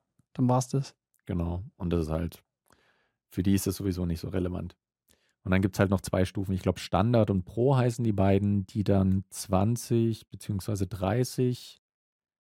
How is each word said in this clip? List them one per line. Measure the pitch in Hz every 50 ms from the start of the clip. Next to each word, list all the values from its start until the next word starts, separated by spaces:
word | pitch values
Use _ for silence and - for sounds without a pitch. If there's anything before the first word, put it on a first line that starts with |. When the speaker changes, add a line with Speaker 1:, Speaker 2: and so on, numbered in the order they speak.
| _ _ _ _ _ _ -
Speaker 1:
dann | - 131 123
war's | 127 127 127 -
das. | - 139 135 - - _ _ _ _ _ _
Speaker 2:
Genau. | - 98 87 85 85 85 90 101 135 _ -
Und | 98 85
das | 85 85 80
ist | 76
halt, | 80 80 82 85 - - _ _ _ _ _ _ _ _ _ _ _ _ _ _ _ _ _ _
für | - -
die | 90 98 98
ist | 98 -
das | 101 95 -
sowieso | 98 101 90 90 90
nicht | 87 82 82
so | - -
relevant. | 95 95 90 90 90 87 90 90 - _ _ _ _ _ _ _ _ _ _ _ _ _ -
Und | -
dann | 92 92 95
gibt's | 98 - -
halt | 101 95
noch | 98 92
zwei | - - - 95 92
Stufen. | - - 107 98 92 95
Ich | 92
glaub, | - 98 90 -
Standard | - - - 87 98 117 123 117 107 101
und | 101 95 87
Pro | - - - 120 135 139
heißen | 127 123 123 120 - 120
die | 113 104
beiden, | 98 95 98 95 98 101 101 101 101 95 -
die | - 107 98
dann | 104 101 98 95 95 95 95 95 _
zwanzig | - - - - 98 92 98 110 120 120 - - 120 117 113 113 113 - - _
beziehungsweise | - 104 - - 107 98 - - 107 95 98 90
dreißig | - 87 90 95 104 123 127 - - - 127 123 123 - - - - _ _ _ _ _ _ _ _ _ _ _ _ _ _ _